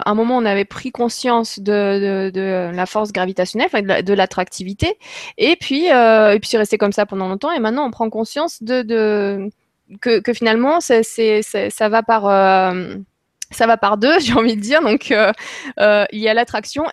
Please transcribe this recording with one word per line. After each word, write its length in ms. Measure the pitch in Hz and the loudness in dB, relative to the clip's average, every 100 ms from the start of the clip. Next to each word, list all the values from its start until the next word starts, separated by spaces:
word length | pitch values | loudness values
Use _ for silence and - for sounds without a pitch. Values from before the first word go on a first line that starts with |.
| - | 0
à 60 | |
un 20 | |
moment, 240 | 208 233 247 | 0 0 0
on 80 | 220 | 0
avait 180 | 196 | 0
pris 280 | 202 - 254 | -4 -8 -10
conscience 680 | - 240 - 247 233 226 - | -4 -4 -2 0 0 -2 -6
de, 720 | 196 208 202 196 202 190 190 | -2 0 0 0 -2 -2 -4
de, 0 | |
de 460 | 190 190 185 175 175 | -4 -4 -2 -4 -4
la 100 | 185 | -4
force 260 | 214 214 | -2 -4
gravitationnelle, 560 | 196 185 190 180 214 320 | -2 -2 -2 -4 -2 -2
enfin, 140 | 240 | -2
de 60 | 190 | 0
la, 140 | - | 0
de 100 | 185 | 0
l'attractivité, 840 | 202 190 - 185 - 185 202 330 427 - - - - | 0 0 -2 -6 -8 -12 -4 -4 -4 -10 -18 -14 -2
et 160 | 254 349 | 0 0
puis, 320 | - 277 349 | -2 -2 2
euh, 420 | 240 226 220 214 | 4 6 6 6
et 60 | 208 | 2
puis 100 | - | 0
c'est 100 | 233 | -2
resté 180 | 214 214 | 0 0
comme 140 | 202 | 0
ça 160 | 208 202 | 0 -2
pendant 200 | 196 185 | -4 -6
longtemps, 240 | 196 294 | -4 -4
et 80 | 330 | -2
maintenant, 260 | 220 247 277 | -2 -2 -4
on 40 | |
prend 180 | - 220 | -4 -4
conscience 520 | 220 226 277 320 - | -4 -6 -4 -6 -6
de, 220 | 220 254 | -4 -2
de, 680 | 220 226 214 208 202 202 202 - _ _ _ 202 | 0 0 0 0 -2 -4 -8 -12 _ _ _ -6
que, 180 | 240 220 | 0 0
que 140 | 226 | 0
finalement, 460 | 226 226 226 262 339 | 0 0 2 2 0
c'est, 220 | - 233 | 2 2
c'est, 380 | 220 - 220 214 | 2 0 0 0
c'est, 280 | 214 208 202 | -2 -4 -4
ça 200 | - 214 | -2 0
va 140 | 226 | 0
par, 220 | 220 220 202 | 2 2 4
euh, 680 | 196 190 190 185 180 180 190 196 _ _ _ - | 4 4 4 2 -2 -6 -12 -16 _ _ _ -10
ça 160 | - 226 | 0 2
va 100 | 226 | 2
par 200 | 202 208 | 2 2
deux, 220 | 247 339 | 2 2
<laughs> 20 | |
j'ai 120 | 254 | 2
envie 220 | 240 226 220 | 2 2 0
de 60 | |
dire. 200 | 208 302 | 0 2
Donc, 300 | 262 247 - | 2 0 2
euh, 200 | 214 208 220 - - 285 - | 2 2 0 -8 -14 -10 2
euh, 260 | 208 208 202 | 4 4 0
il 80 | 214 | -2
y 80 | 220 | 0
a 60 | |
l'attraction 520 | 226 240 220 208 277 311 | 2 0 -4 -8 -6 -4